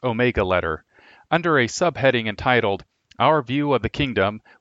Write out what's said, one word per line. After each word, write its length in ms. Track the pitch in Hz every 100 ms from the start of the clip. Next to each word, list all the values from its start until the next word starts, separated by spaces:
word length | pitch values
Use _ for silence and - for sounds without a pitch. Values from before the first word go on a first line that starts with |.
Omega 400 | 127 113 123 110
Letter. 400 | 92 90 82 78 _ _ - - -
Under 300 | 165 170 147
a 80 | 117
subheading 600 | - 175 127 135 123 110
entitled, 560 | 98 131 123 107 98 - _ _ -
"Our 240 | 123 156
View 300 | 117 139 147
of 100 | 127
the 60 | 110
Kingdom," 520 | - 139 101 98 110 _ _